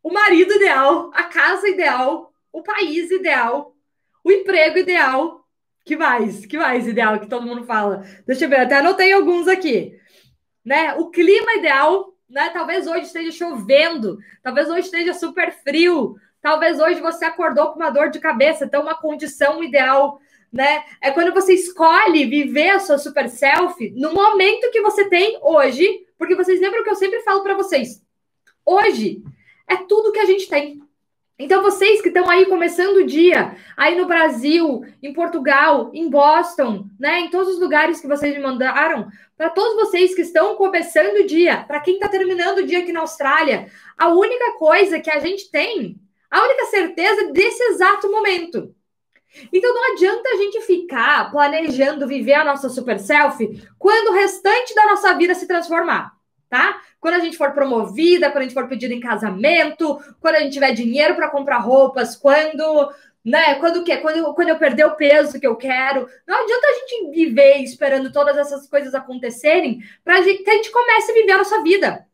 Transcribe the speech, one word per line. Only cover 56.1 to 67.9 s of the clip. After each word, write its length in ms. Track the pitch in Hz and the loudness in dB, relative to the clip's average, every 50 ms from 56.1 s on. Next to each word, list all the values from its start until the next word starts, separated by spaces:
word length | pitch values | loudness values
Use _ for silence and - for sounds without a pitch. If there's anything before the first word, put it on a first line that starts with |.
| _ _ _ _ _ _ _ _ | _ _ _ _ _ _ _ _
tá? 320 | - 254 302 392 392 - - _ _ _ | -2 0 0 0 -2 -6 -14 _ _ _
Quando 140 | - 330 339 | -4 -2 -2
a 60 | 349 | 0
gente 160 | 339 330 - | -2 -4 -4
for 160 | - 302 277 277 | -2 -4 -2 0
promovida, 760 | 285 269 262 247 226 208 190 185 233 320 339 349 349 - - | 0 -2 0 0 -2 -4 -4 -4 0 4 4 4 4 2 0
quando 100 | 381 285 | 0 -2
a 40 | 262 | -6
gente 120 | 254 247 | -4 -6
for 120 | 269 247 | -6 -6
pedida 260 | 254 269 220 240 254 240 | -6 -8 -8 -8 -8 -8
em 60 | 240 | -8
casamento, 1040 | 240 240 226 202 208 214 190 180 214 294 339 339 311 302 302 _ 330 302 277 285 - - - _ | -6 -6 -6 -4 -4 -6 -6 0 0 2 2 2 2 0 -2 _ -4 -4 -4 -6 -10 -20 -20 _
quando 160 | - 320 277 | -2 0 0
a 60 | 269 | 0
gente 140 | 294 277 277 | 0 -2 -2
tiver 180 | 277 269 269 240 | 0 0 0 0
dinheiro 420 | 220 240 226 240 285 294 320 359 | 0 -4 -4 0 0 2 0 0
pra 140 | - 330 302 | 0 -4 -4
comprar 300 | 277 277 277 277 269 240 | -4 -4 -4 -2 -2 -2
roupas, 580 | 202 220 254 269 269 262 - 262 240 - - | 0 2 4 4 4 4 2 -4 -6 -6 -6
quando, 760 | - _ 277 269 302 311 311 311 269 311 311 311 302 285 277 - - _ _ _ _ _ | 0 _ 4 4 4 2 0 -4 -4 -4 0 2 0 0 0 -4 -16 _ _ _ _ _
né, 300 | 226 247 311 330 311 - | -2 0 2 4 2 2
quando 220 | - - 339 339 | 2 0 0 0
o 80 | 349 349 | 0 -2
quê? 140 | 339 294 - | -2 -4 -2
Quando, 360 | - 311 311 320 330 294 277 | -2 -4 -2 -2 -4 -4 -2
quando 140 | - 349 330 | -2 0 0
eu 100 | 320 320 | 0 0
perder 260 | 320 285 240 - 302 | 0 -2 2 4 2
o 120 | 202 202 | 2 2
peso 420 | - 302 285 294 302 294 262 - 254 | 2 4 4 6 6 4 2 -2 -4
que 80 | - | -2
eu 80 | 254 226 | -2 -2
quero. 540 | 226 - 269 254 254 262 269 277 269 240 - - _ _ | -2 -4 -4 -4 -2 -2 -2 -2 -4 -4 -6 -14 _ _
Não 160 | - 370 440 466 | -4 -4 -2 -2
adianta 240 | 403 453 494 523 | 0 -2 0 2
a 60 | 587 508 | 2 0
gente 380 | - - - 494 466 392 302 277 | 0 -4 -10 -10 -8 -8 -6 0
viver 460 | 330 330 294 226 247 277 277 277 285 | 0 0 0 4 6 6 6 6 4
esperando 520 | 262 233 - - 302 277 | 0 -10 -8 -4 -2 -2